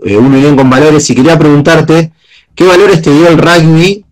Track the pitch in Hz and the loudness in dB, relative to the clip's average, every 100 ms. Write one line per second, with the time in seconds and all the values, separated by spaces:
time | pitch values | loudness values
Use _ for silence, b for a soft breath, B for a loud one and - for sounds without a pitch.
0 | - 104 131 135 147 135 131 127 151 151 | -6 -2 0 0 0 0 0 0 0 0
1 | - 127 151 160 151 143 139 165 160 165 | -2 -2 0 0 0 0 0 -2 0 -2
2 | 160 b b b b - 185 180 202 165 | -4 b b b b -2 0 2 2 0
3 | 147 143 170 151 156 170 160 160 185 202 | 0 0 2 0 0 0 0 0 0 -4
4 | _ | _